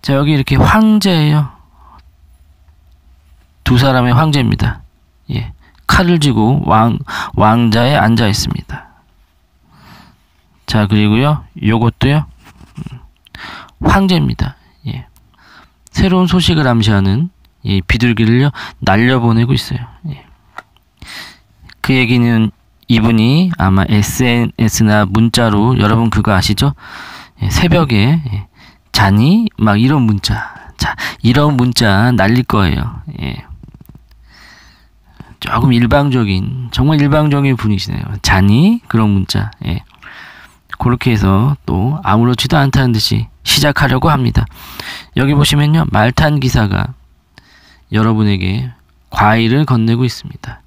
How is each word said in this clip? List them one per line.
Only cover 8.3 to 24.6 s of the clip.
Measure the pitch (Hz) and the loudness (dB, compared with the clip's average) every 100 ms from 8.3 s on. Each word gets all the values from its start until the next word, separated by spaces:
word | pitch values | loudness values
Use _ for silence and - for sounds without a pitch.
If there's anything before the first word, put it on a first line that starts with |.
| 104 - - - 139 - _ _ _ _ _ _ _ _ _ - - - _ _ _ _ _ - | -2 -4 -8 -10 -16 -16 _ _ _ _ _ _ _ _ _ -20 -20 -20 _ _ _ _ _ -6
자, | 110 101 | -2 0
그리고요, | 104 104 110 143 151 - - | 2 2 2 2 -2 -6 -6
요것도요, | 107 113 117 - 135 151 147 - - _ - - | -2 0 0 0 0 0 -2 -12 -20 _ -20 -18
음, | - 123 - _ _ - - - - _ - | -16 -18 -20 _ _ -20 -18 -18 -20 _ 0
황제입니다. | 196 196 180 139 117 135 - _ _ 117 | 2 2 2 0 -2 -6 -8 _ _ -12
예, | 131 - _ _ _ _ - _ _ _ | -10 -14 _ _ _ _ -20 _ _ _
새로운 | - - 185 180 | -2 0 2 2
소식을 | 180 165 160 135 | 2 0 0 2
암시하는 | 117 107 101 98 104 175 _ _ _ | 2 2 2 2 -2 -4 _ _ _
이 | 107 98 87 | -4 -4 -2
비둘기를요, | 110 120 110 113 120 143 - - - | -2 0 0 2 2 0 -4 -16 -8
날려보내고 | - 98 120 131 117 113 120 | 0 2 2 2 0 0 0
있어요. | 131 - 131 120 - 165 | -2 -4 -10 -10 -14 -14
예. | 139 - _ _ - _ _ _ _ - - - - _ _ - - | -14 -18 _ _ -20 _ _ _ _ -20 -18 -18 -20 _ _ -20 -12
그 | - | -2
얘기는 | 131 120 123 120 113 110 - _ _ - | 0 2 2 2 2 0 -4 _ _ -2
이분이 | 113 110 113 113 147 185 170 | 0 2 2 2 2 0 0
아마 | 95 95 - | 0 2 2
에스엔에스나 | 104 98 - 123 120 117 - | 0 0 0 0 0 -2 0